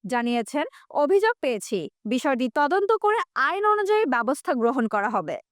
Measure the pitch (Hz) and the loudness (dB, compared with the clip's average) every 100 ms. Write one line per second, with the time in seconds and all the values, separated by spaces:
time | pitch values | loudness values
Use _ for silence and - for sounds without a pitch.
0 | 196 247 240 240 226 285 403 - _ - | -4 -2 0 -2 -2 -4 -6 -10 _ -2
1 | 294 392 440 480 277 214 - 196 156 _ | 2 4 2 0 -2 -4 -4 -6 -6 _
2 | 214 247 294 262 254 294 285 370 392 440 | -4 -2 0 0 -2 0 0 2 2 2
3 | 415 440 349 - 277 370 427 415 392 427 | 2 0 -2 -2 -2 0 2 2 2 2
4 | 440 247 233 294 - 262 233 254 226 214 | 2 0 0 -2 -2 0 0 0 0 0
5 | 208 214 165 147 _ | 0 -2 -4 -8 _